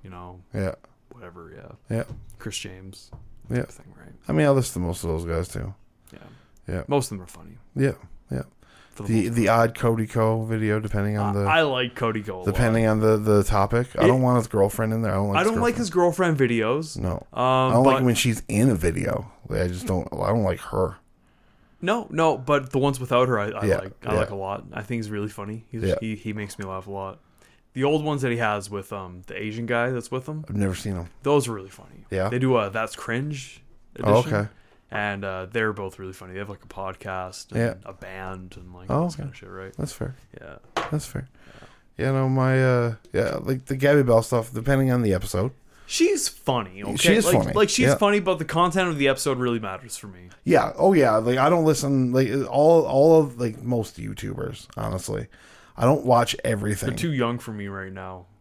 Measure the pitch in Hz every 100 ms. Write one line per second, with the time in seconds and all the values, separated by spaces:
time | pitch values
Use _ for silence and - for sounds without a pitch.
0 | 95 90 90 90 90 - 95 - _ _
1 | _ 123 92 87 80 76 - - _ 113
2 | - - - - 113 - 101 92 95 -
3 | - - - - - 123 - - - -
4 | - - - 156 147 135 120 90 87 85
5 | 85 80 85 82 87 - 95 98 _ _
6 | _ - - - _ - - 90 - 139
7 | 127 101 87 85 82 - - 135 135 135
8 | - - _ 131 - _ _ - - -
9 | 101 110 101 117 101 113 117 - 117 113
10 | 110 117 110 113 110 113 110 107 107 104
11 | 101 104 104 101 98 165 156 127 127 -
12 | 117 110 104 92 90 104 120 113 110 107
13 | 110 110 107 104 98 104 101 117 123 -
14 | 113 127 127 123 110 107 98 - 110 113
15 | 113 98 104 127 196 226 240 240 214 175
16 | 175 165 175 147 123 117 107 143 156 -
17 | 95 - - - 127 131 131 120 135 131
18 | 127 117 123 110 - 104 131 95 85 90
19 | - 113 - - - 104 90 90 - 92
20 | - - 95 113 95 85 - 101 92 92
21 | _ _ _ _ _ _ _ _ 175 233
22 | 226 156 160 135 127 143 131 139 139 131
23 | 127 123 127 113 104 104 101 87 95 -
24 | 117 107 107 98 95 101 - - 101 120
25 | 107 107 104 - 101 113 - 117 101 -
26 | 110 107 110 107 101 - 95 95 98 98
27 | 95 - _ _ _ _ _ 127 139 156
28 | 151 143 127 117 110 104 98 101 - 101
29 | 92 90 - 95 107 110 117 120 120 123
30 | - 127 131 156 151 104 98 90 107 92
31 | 85 - 139 147 120 107 95 - - -
32 | - 95 95 123 131 120 101 110 110 -
33 | - 117 147 143 131 - - - - -
34 | 104 110 123 104 104 - _ _ _ 110
35 | 104 98 98 92 92 113 110 104 95 -
36 | 95 92 92 92 101 98 - - 95 92
37 | 101 92 92 - - 117 117 101 - 92
38 | 95 95 95 92 92 - 90 90 92 143
39 | 175 151 143 - 92 95 95 - - -
40 | - 127 - - - - - - - 151
41 | - 143 131 - - - - - _ -
42 | 127 135 131 131 131 131 131 123 120 110
43 | _ - - - - 131 - 135 139 147
44 | 123 113 113 120 113 - 113 139 131 123
45 | 113 92 - 92 117 - - _ - -
46 | 339 359 - - - 123 95 92 101 104
47 | - 214 208 123 - 208 208 - 135 143
48 | 202 208 185 170 156 165 175 190 180 151
49 | 139 131 147 127 123 117 104 95 117 -
50 | 104 90 90 - - 156 117 - 185 180
51 | 127 110 113 127 143 170 160 151 143 135
52 | 127 127 131 139 127 139 151 170 143 135
53 | 156 160 147 120 120 110 120 123 101 -
54 | 107 101 101 98 - - - - 110 98
55 | - 104 110 - - - - - 120 147
56 | 127 120 117 - - 101 104 101 123 -
57 | 170 139 117 120 - 107 101 98 95 95
58 | 92 92 90 _